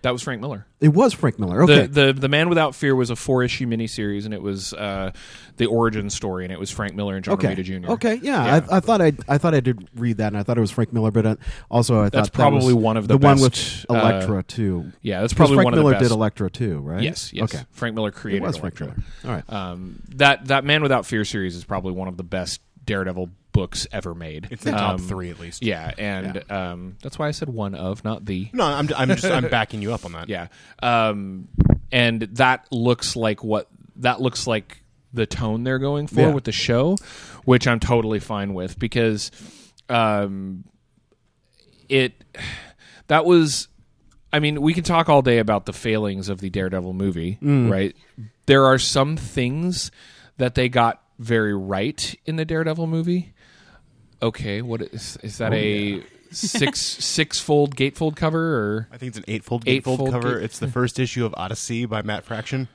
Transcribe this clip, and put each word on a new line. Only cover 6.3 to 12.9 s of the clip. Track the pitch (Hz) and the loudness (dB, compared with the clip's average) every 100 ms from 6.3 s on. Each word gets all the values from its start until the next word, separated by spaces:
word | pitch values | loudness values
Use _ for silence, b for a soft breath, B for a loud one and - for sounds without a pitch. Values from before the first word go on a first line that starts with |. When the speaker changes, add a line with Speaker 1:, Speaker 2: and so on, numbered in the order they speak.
| 92 | -6
Speaker 1:
and | 90 | -8
it | 92 | -8
was | 98 | -8
Frank | - 104 | -6 -6
Miller | 90 101 95 | -4 -6 -6
and | |
John | 90 | -2
Speaker 2:
Okay. | 190 156 | 0 0
Speaker 1:
Romita | 95 | -2
Junior. | 92 95 87 | -6 -8 -4
Speaker 2:
Okay, | 233 233 226 | -2 -2 -2
yeah. | 277 247 120 | -2 0 4
Speaker 1:
Yeah. | 151 - | 4 4
Speaker 2:
I, | 185 | 0
I | |
thought | 175 220 | 4 4
I, | 160 139 - | 4 2 0
I | 143 | 2
thought | 170 | 4
I | 151 | 2
did | 123 113 92 | 2 -2 -6
read | 117 120 107 | -4 -2 0
that, | 107 | 0
and | 104 | 0
I | |
thought | 101 117 | 0 0
it | |
was | 107 | 0
Frank | - 113 | 0 0
Miller, | 117 110 | 2 2
but, | 110 110 | 2 2
uh, | 110 B B B | 0 B B B
also | 117 117 117 | 2 4 4
I | 101 | 4
Speaker 1:
That's | 98 104 | 2 0
Speaker 2:
thought | - | 4
that | 143 | 4
was | 139 | 6
Speaker 1:
probably | 127 | 4
one | 120 110 | 4 4